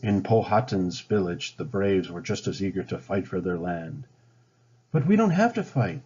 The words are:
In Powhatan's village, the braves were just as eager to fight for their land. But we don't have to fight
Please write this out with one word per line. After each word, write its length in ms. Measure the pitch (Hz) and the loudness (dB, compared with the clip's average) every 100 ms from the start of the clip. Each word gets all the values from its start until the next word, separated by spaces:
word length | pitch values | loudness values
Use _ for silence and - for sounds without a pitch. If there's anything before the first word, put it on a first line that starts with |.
In 200 | 107 101 | 2 0
Powhatan's 760 | 90 113 - 104 120 98 90 85 | 4 2 4 2 2 0 -2 -4
village, 540 | - 104 90 87 - - | -2 0 0 -4 -8 -10
the 60 | 80 | -6
braves 440 | 101 98 95 85 | -2 2 2 0
were 120 | 85 | -8
just 240 | 85 98 - | -6 -4 -4
as 160 | 73 | -4
eager 200 | 98 92 | -4 -4
to 120 | 87 95 | -4 -6
fight 300 | - 101 90 | -4 -4 -2
for 100 | 92 | -4
their 200 | 90 87 | -2 -4
land. 460 | 87 85 82 76 - _ _ _ _ _ _ _ _ | -4 -6 -6 -12 -14 _ _ _ _ _ _ _ _
But 120 | 156 143 | -2 4
we 80 | |
don't 180 | 208 220 | 4 4
have 200 | 170 226 | 4 2
to 100 | 240 | 2
fight 380 | 190 - 104 85 | -4 0 0 -2